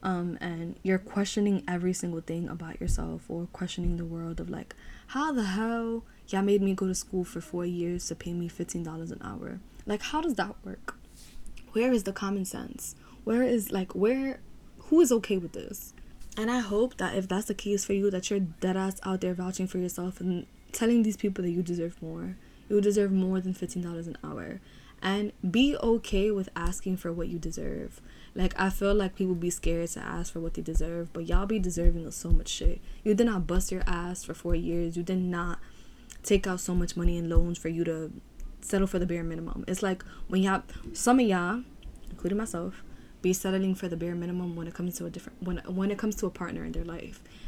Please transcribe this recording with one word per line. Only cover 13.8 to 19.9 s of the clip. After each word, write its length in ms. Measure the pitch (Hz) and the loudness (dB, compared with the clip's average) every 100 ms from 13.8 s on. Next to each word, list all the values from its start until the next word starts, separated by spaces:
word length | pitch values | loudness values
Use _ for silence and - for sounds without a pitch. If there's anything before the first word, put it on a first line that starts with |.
| 185 | -2
where, 460 | 185 202 262 269 254 - - - - - | 2 2 2 0 -4 -10 -18 -18 -18 4
who 120 | 311 | 6
is 100 | 311 | 8
okay 280 | 226 190 196 | 6 4 0
with 140 | 170 | 0
this?" 420 | - - - - - - - - - | -8 -10 -12 -14 -16 -18 -16 -12 -4
And 140 | 220 | 0
I 100 | 247 | 0
hope 380 | 214 202 254 - | 0 2 2 2
that 180 | 180 - | -2 -2
if 100 | 190 | 0
that's 200 | 190 220 | -2 -2
the 80 | |
case 300 | 196 208 202 - | -4 0 -2 2
for 80 | |
you, 160 | 196 202 | 2 2
that 200 | 185 185 | 2 0
you're 100 | 202 | 0
dead 360 | 185 165 - 185 | 0 0 0 2
ass 240 | 190 190 | 0 -2
out 200 | 190 185 | -2 0
there 120 | 185 | 0
vouching 320 | 180 180 185 185 | -2 -4 -2 -2
for 120 | 185 | -2
yourself 420 | 180 | -2